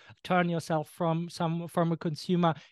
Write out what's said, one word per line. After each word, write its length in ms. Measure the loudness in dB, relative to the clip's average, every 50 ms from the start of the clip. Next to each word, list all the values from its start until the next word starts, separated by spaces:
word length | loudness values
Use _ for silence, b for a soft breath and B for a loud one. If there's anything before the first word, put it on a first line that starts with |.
| B B B B -2
turn 240 | 2 2 2 4
yourself 400 | 2 0 -2 -2 -2 -2 -2 -2
from 400 | -4 -6 -4 -2 0 0 0 -2 -6
some, 380 | -6 -4 -2 -2 -2 -4 -4
from 240 | -4 0 0 2 2
a 60 | 0
consumer 560 | -2 -2 -4 -4 -4 -2 0 2 4 4 2 2 B B B